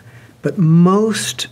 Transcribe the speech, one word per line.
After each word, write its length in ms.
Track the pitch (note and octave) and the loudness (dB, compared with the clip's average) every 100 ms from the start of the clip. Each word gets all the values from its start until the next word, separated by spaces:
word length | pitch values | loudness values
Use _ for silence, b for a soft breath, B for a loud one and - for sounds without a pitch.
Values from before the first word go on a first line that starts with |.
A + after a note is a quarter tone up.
| B B B B | B B B B
but 160 | D3 E3+ | -8 -2
most 920 | D#3+ E3 F3 G3 A3 G3+ - - - | 2 4 4 2 0 -4 -8 -10 -14